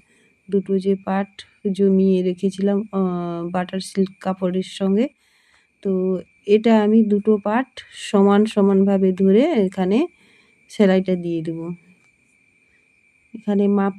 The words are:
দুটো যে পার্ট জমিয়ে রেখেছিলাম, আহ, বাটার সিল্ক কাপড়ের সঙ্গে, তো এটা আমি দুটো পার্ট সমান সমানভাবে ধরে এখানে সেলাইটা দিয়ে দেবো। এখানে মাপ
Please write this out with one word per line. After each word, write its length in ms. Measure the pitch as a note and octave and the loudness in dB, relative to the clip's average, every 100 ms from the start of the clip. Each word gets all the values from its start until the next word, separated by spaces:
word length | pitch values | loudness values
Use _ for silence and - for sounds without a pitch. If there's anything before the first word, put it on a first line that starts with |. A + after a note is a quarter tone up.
| - _ _ _ - | -18 _ _ _ -6
দুটো 280 | F#3+ F#3 G3 | -4 -2 -2
যে 180 | F#3+ G3 | -2 -4
পার্ট 420 | G3 F#3+ G3 - - _ G#3 | -4 -6 -6 -12 -20 _ -6
জমিয়ে 500 | F#3 G3 F#3+ F#3+ F#3 | 0 2 2 2 2
রেখেছিলাম, 600 | F#3 F3+ G3 F#3+ G3+ G3+ A3 | -2 -4 -4 -2 -2 -2 -4
আহ, 560 | G3 F#3 F3 F3 E3+ E3+ | -4 -4 -4 -6 -8 -8
বাটার 320 | F3+ F3+ F#3+ | -6 -6 -8
সিল্ক 320 | F#3+ - F#3+ - | -8 -4 -4 -4
কাপড়ের 420 | F#3+ F#3+ F#3 F#3 | -8 -4 -4 -4
সঙ্গে, 460 | F#3 - F#3+ G3 C4+ - _ _ _ _ _ _ | -6 -4 -2 0 -2 -6 _ _ _ _ _ _
তো 380 | G3+ F#3 F#3 F#3 - _ - | -4 -2 -2 -4 -8 _ 0
এটা 360 | G#3+ A3+ A3 | 2 4 4
আমি 200 | G#3 A3 | 4 4
দুটো 340 | G#3 G#3 G#3 G#3+ | 4 2 2 0
পার্ট 320 | G#3 A3 C4+ - - | 0 -4 -4 -10 -20
সমান 540 | - - G3+ G3 G3+ G#3+ | -18 -2 2 4 4 2
সমানভাবে 680 | G#3 G3 G3 G3 G3 F#3+ | 2 2 2 2 2 0
ধরে 300 | F#3 F#3+ G3 | 2 4 4
এখানে 640 | D4+ D4+ F#3 F#3+ F3+ G#3 F4 - _ _ _ _ _ | 4 2 0 -2 0 0 -2 -6 _ _ _ _ _
সেলাইটা 460 | - G3+ F#3+ F#3+ | 0 2 2 0
দিয়ে 280 | F3+ E3+ E3+ | -4 -4 -6
দেবো। 280 | D#3+ E3 E3 F3 _ _ _ _ _ _ _ _ _ _ _ _ _ _ _ | -6 -8 -10 -12 _ _ _ _ _ _ _ _ _ _ _ _ _ _ _
এখানে 320 | A3+ G#3 G3+ G3+ | -12 -4 0 2
মাপ 280 | G3+ G3 | 2 0